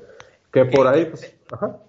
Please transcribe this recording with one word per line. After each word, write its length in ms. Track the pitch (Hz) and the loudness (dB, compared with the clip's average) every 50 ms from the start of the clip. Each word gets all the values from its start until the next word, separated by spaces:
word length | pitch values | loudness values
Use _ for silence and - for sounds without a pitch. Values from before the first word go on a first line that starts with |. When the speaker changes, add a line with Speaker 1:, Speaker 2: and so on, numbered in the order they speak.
| - - - - - _ _ _ _ _ - | -18 -20 -20 -20 -20 _ _ _ _ _ 0
Speaker 1:
que 120 | 131 127 | 0 2
por 200 | 127 135 139 131 | 2 2 2 2
Speaker 2:
Eh, 40 | 131 | 2
Speaker 1:
ahí, 160 | 135 165 170 | 2 0 0
pues, 300 | 160 - - - - - _ _ - | -2 -6 -14 -20 -20 -20 _ _ -20
ajá. 280 | 120 110 202 233 - - - | -12 -10 -10 -10 -10 -14 -20